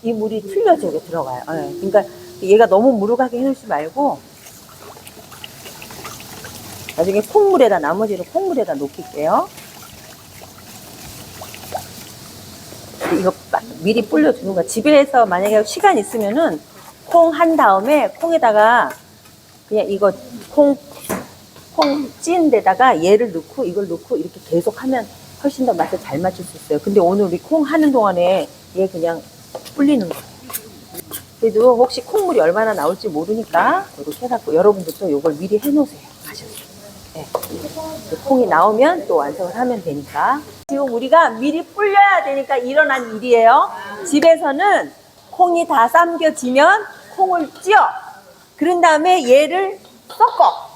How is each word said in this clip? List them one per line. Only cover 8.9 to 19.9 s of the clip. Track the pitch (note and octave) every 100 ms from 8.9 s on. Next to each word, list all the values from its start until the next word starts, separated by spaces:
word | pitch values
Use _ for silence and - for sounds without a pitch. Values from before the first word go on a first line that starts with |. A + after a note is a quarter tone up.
| - - C#3+ D#3 A3 G4 - - - - - - - - - - - - - - - - - - - - - - - - - - - - - - - - - - - - F3
이거 | F#3 - -
빠-, | - - -
미리 | E3+ A3+
불려주는 | G#3 D#4 D4+ - F#3+ F#3
거야. | E3+
집에서 | A3+ D4 D4 C#4 C4 A3
만약에 | F3+ G3+ G#3+ -
시간 | - G4+ D4+
있으면은 | G3+ A#3+ G3+ B3 E4 D#3 - - - - -
콩 | E4+ E4
한 | D4+ E4 D#4+
다음에 | A#3 F#3+ A3 D4+ G#3 -
콩에다가 | E4+ E4 B3 G#3 G#3+ A#3+ C#3 - - - - - _ - _
그냥 | G#3
이거 | F#3+